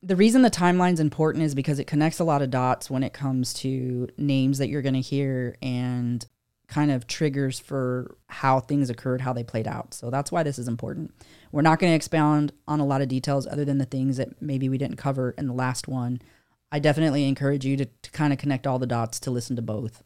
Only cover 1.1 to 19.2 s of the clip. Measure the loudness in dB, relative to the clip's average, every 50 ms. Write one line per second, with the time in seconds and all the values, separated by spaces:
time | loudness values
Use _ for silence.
1.1 | 2 2 0 2 2 2 0 0 0 -2 -2 0 -2 -2 -2 -2 0 2 2 2
2.1 | 2 0 0 2 2 2 0 0 0 0 2 2 0 0 -2 -6 -4 -2 -2 -4
3.1 | -4 -4 -4 -2 0 0 -2 -2 -4 -6 -4 -4 -4 -2 -4 -4 -4 -4 -4 -6
4.1 | -6 -4 0 2 2 4 4 2 2 0 -2 -2 -2 -2 -2 0 0 0 -2 -2
5.1 | -2 -2 0 0 -2 -2 -4 -4 -6 -8 -6 -4 -4 -2 -2 -2 -2 -2 -2 -2
6.1 | -4 -4 -6 _ _ _ _ _ _ _ _ _ -2 0 2 2 2 0 -2 -6
7.1 | -4 -2 -2 0 0 0 -2 -2 -2 -6 -10 -6 -4 -2 -2 0 -2 -4 -4 -8
8.1 | -14 _ _ _ -12 0 2 4 4 4 2 0 0 0 2 0 -2 -4 -4 -4
9.1 | -2 -2 -2 -4 -4 -4 -6 -4 -4 -4 -4 -4 -6 -8 -10 -12 -14 -10 -8 -4
10.1 | -4 -4 -4 -2 -2 -2 0 -2 -2 -4 -4 -6 -6 -6 -6 -8 -8 -8 -10 -10
11.1 | -14 _ -20 -20 -20 -20 -20 _ 0 4 4 4 6 6 4 4 4 4 2 0
12.1 | 0 2 4 4 4 4 2 0 -2 _ _ -4 -2 0 0 0 0 0 0 0
13.1 | -2 -2 -2 0 -2 -2 -2 -4 -4 -4 -2 0 0 0 -2 -2 -2 -2 0 0
14.1 | 0 0 -4 -6 -6 _ -6 -4 -2 -2 0 0 0 -2 -2 -4 -6 -4 -4 -2
15.1 | -2 0 -2 -2 -2 -4 -6 -4 -2 -2 -2 -2 -4 -4 -6 -6 -6 -4 -2 -4
16.1 | -4 -6 -8 -14 _ _ _ _ _ _ _ _ -6 2 2 2 4 4 2 2
17.1 | 2 2 2 2 0 0 0 0 0 0 0 -2 0 0 -2 -4 _ _ -20 -18
18.1 | -4 -2 0 0 0 0 0 -2 -2 0 0 -2 0 0 -2 -2 -2 -2 -2 -4
19.1 | -6 -8